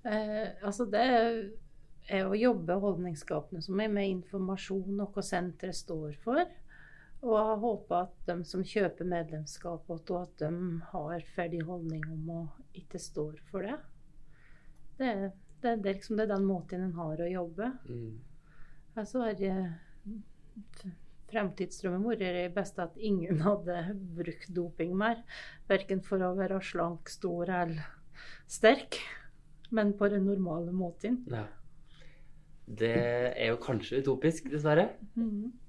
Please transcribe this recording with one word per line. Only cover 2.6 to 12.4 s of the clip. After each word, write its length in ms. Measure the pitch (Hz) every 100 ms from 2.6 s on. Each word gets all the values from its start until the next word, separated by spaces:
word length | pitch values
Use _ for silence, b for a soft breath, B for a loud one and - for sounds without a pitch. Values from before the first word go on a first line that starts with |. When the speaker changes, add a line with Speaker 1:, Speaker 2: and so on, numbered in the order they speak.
| 165 190
Speaker 1:
holdningsskapende 800 | 202 170 180 151 - 156 - 175
som 160 | 156 190
er 80 | 220
med 200 | 202 196
informasjon, 880 | 185 175 196 190 190 - 196 190 202
noe 260 | 202 202
senteret 520 | 190 180 180 160 185
står 400 | 175 - 160 151 147
for. 240 | 226 277 349 - B B B B B B
Og 140 | 247 214
jeg 220 | 220 214
håper 360 | 233 196 - 175
at 180 | 185 - -
de 180 | 175
som 180 | 170 185
kjøper 400 | 185 214 180 -
medlemskap, 800 | 180 170 160 156 151 - 175 165 -
og 320 | 165 - 180
at 160 | 180 -
de 420 | 151 170 180 165 -
har 300 | 190 151 170 - -
ferdig 240 | 170 170
holdning 400 | 160 180 165 160 156
om 200 | 160 160
å 180 | 165